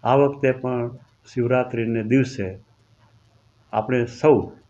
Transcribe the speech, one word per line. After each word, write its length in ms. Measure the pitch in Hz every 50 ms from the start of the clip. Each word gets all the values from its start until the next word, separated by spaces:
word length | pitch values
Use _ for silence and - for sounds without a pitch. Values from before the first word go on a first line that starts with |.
| -
આ 120 | 117 127
વખતે 360 | 139 143 139 143 139 - 131
પણ 380 | 127 131 - 127 127 123 120 120 120 - _ _ _ _ _ - -
શિવરાત્રિને 720 | 127 120 120 127 127 127 127 - 117 113 113 117 113 107
દિવસે 560 | 110 120 135 127 - - - 98 92 95 101 - _ _ _ _ _ _ _ _ _ _ _ _ _ _ _ _ _ _ _ _ _ -
આપણે 320 | 113 110 - 127 123 120
સૌ 460 | 120 - - - 156 147 107 90 - - - _ _